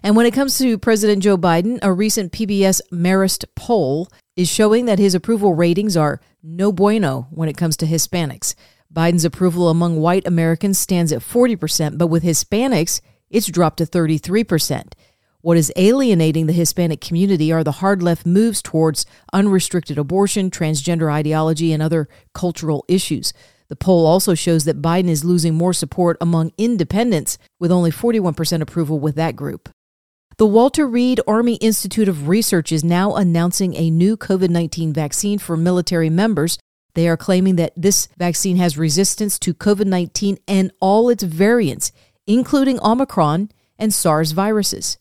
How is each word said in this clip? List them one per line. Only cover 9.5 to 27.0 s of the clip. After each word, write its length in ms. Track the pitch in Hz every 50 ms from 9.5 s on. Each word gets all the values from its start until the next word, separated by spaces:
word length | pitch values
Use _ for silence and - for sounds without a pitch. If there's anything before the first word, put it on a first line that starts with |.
| 165 175 175 170
among 320 | 160 165 170 170 165 156
white 260 | 156 170 175 196 -
Americans 500 | - 180 170 165 165 165 160 - 196 196
stands 360 | - - - 190 175 170 156 151
at 100 | 120 -
forty 320 | - - 240 247 254 226
percent, 420 | 175 - - - - 160 151 143
but 100 | 143 170
with 180 | 165 160 170 160
Hispanics, 760 | 175 160 - - _ - 214 247 269 247 160 175 170 - - _ _ _ _ _ _
it's 180 | - 220 214
dropped 300 | - 156 175 175 156 -
to 80 | - 165
thirty-three 580 | 156 - 180 165 156 160 151 - 175 180 220 233
percent. 540 | - 175 160 - - 143 - - - - _ _ _ _ _ _ _ _ _
What 160 | _ 165 170
is 160 | 170 156 - -
alienating 680 | - 185 202 247 277 269 240 202 170 160 160 151 160 160
the 60 | 156
Hispanic 480 | 170 170 170 156 - - 175 165 156 -
community 540 | - - 170 165 190 196 196 160 156 156 165
are 100 | 165 160
the 80 | 151
hard 320 | 143 - 175 196 202 190 175
left 220 | 175 170 165 -
moves 360 | 170 175 196 226 233 208 -
towards 440 | - - - 160 160 160 156 - - _ _ _ _ -
unrestricted 680 | - 190 202 208 196 185 165 - - 175 160 - 151
abortion, 540 | 147 147 135 175 190 196 196 - 208 190 185
transgender 580 | - - 170 156 156 143 135 175 170 165 160 156
ideology, 600 | 147 151 156 151 156 156 156 160 160 151 165 165
and 100 | 156 151
other 280 | 156 156 165 165 147 - _ _ _ _ _
cultural 500 | - 180 180 165 - 165 156 151 143 - -
issues. 420 | 175 190 - - 160 131 143 - - _ - _ _ _ _ _
The 80 | 147
poll 280 | - - 185 185 170 165
also 280 | 156 165 190 - - 180
shows 320 | 165 - 175 170 160 143
that 160 | 165 147 143
Biden 260 | 143 165 170 180 190
is 160 | 175 160 151 147
losing 300 | 175 180 175 156 170 160
more 180 | 160 170 185
support 460 | 180 - - 139 - - 180 170 165 -
among 320 | 170 170 170 165 160 160 _
independents, 800 | - 214 233 240 196 165 - - 196